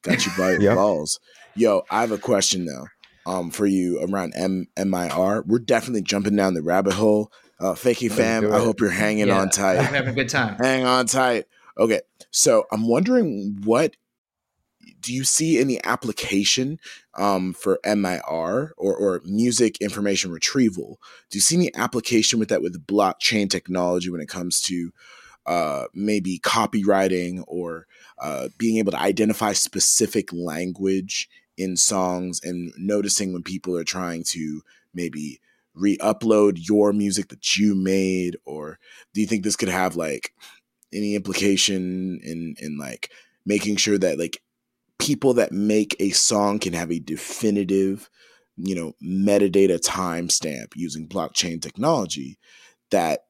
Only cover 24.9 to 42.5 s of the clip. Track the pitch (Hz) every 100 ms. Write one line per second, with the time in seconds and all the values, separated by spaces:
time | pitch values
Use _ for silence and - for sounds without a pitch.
24.9 | _ - - - - - 87 78 69 62
25.9 | 80 104 104 92 90 - 113 104 110 98
26.9 | 98 95 92 87 92 - 85 85 82 -
27.9 | _ - - 73 69 65 _ 113 110 98
28.9 | 76 90 101 110 107 107 98 - 95 -
29.9 | - 107 113 92 87 87 78 90 87 95
30.9 | 95 95 - - _ _ - 95 90 -
31.9 | 98 92 90 90 85 87 87 87 - 95
32.9 | 104 101 - 98 90 80 95 92 87 80
33.9 | 92 87 85 82 85 78 78 _ _ _
34.9 | 90 85 76 76 65 _ _ _ 78 101
35.9 | 95 101 110 113 107 104 87 82 104 104
36.9 | 104 101 101 95 - - 95 104 98 95
37.9 | 95 95 92 90 85 - 76 76 - _
38.9 | - _ 101 104 110 98 - 98 90 92
39.9 | 85 80 69 - _ - - _ _ _
40.9 | 101 104 104 95 95 101 98 - 95 90
41.9 | 92 92 90 - 82 82